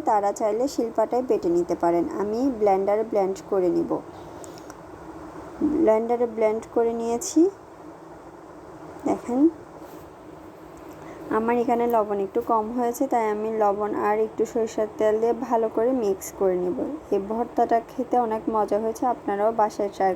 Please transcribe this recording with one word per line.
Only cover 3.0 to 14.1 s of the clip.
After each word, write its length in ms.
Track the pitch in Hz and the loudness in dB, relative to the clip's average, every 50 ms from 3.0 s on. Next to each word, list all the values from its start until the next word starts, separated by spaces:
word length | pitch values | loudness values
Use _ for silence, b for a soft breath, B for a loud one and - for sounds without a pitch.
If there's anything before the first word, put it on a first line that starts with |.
| 220 226 | 0 0
ব্লেন্ড 260 | 220 202 190 190 190 - - - | 0 0 2 0 -2 -4 -4 -2
করে 200 | 202 190 180 175 170 | 0 2 2 4 2
নিব। 160 | 170 165 - 160 - - - - - B B B B B B B B B B - - - - - - - - - - - - - - - - - - - - - - | 2 0 0 -2 -4 -6 -8 -16 -16 B B B B B B B B B B -18 -18 -18 -18 -18 -16 -16 -16 -16 -14 -14 -16 -16 -14 -16 -12 -4 0 0 2 4 4
ব্লেন্ডারে 440 | 214 214 220 220 233 233 240 233 247 233 214 | 4 4 2 2 2 0 0 0 0 -2 0
ব্লেন্ড 260 | 226 220 214 214 226 - - - | 0 0 2 0 -2 -6 -4 0
করে 180 | 240 233 233 233 233 | 0 0 0 0 -2
নিয়েছি। 400 | 233 233 233 240 - - - 311 339 392 - - - - - - - - - - - - - - - - - - - - - - - - - - - - - - - | -2 -2 -2 -4 -4 0 4 4 4 4 2 -4 -18 -20 -20 -18 -18 -18 -18 -18 -18 -18 -18 -18 -20 -20 -20 -20 -20 -20 -20 -20 -18 -18 -18 -18 -16 -16 -12 -6 -2
দেখেন, 340 | 269 - 190 - - 240 262 302 330 - - - - - - - - - - - - - - - - - - - - - - - - - - - B B B B B B B B - 214 | -2 -2 -2 -2 -2 2 4 4 4 4 0 -16 -18 -18 -18 -18 -16 -18 -18 -18 -18 -20 -20 -20 -18 -18 -18 -18 -20 -20 -20 -20 -20 -18 -18 -18 B B B B B B B B -4 -2
আমার 180 | 220 226 233 240 247 | 0 0 2 2 2
এখানে 220 | 226 247 240 233 240 240 240 | 2 2 2 2 2 2 2
লবণ 240 | 220 208 214 202 202 196 | 2 2 2 0 -2 -2
একটু 140 | 190 - 233 233 - | -2 -2 -2 0 2
কম 140 | 233 220 214 214 240 | 0 0 0 -2 -2
হয়েছে, 260 | 254 240 240 240 - 277 262 | 0 0 0 0 0 0 2
তাই 120 | 254 233 220 214 208 | 2 2 2 2 0
আমি 140 | 208 214 220 226 220 | -2 -2 -2 0 2
লবণ 280 | 208 202 196 208 208 208 - - 214 | 2 2 2 2 0 -2 -2 0 2
আর 80 | 208 | 2